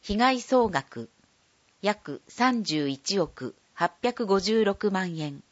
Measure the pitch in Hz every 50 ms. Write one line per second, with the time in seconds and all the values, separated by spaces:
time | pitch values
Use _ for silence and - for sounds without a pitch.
0 | _ - 202 208 240 262 262 247 240 - 254 254 233 214 180 139 135 _ - 120
1 | 117 - _ _ _ _ _ _ _ _ _ _ _ _ _ _ - 196 208 208
2 | _ - 143 - _ - - - 240 254 254 233 208 160 156 151 147 139 139 139
3 | _ - 196 196 165 139 - - 131 123 - _ _ _ _ - 170 180 - _
4 | - 240 240 - 240 190 196 196 180 196 220 226 220 202 196 - - 208 196 185
5 | 185 180 170 160 151 147 143 143 - _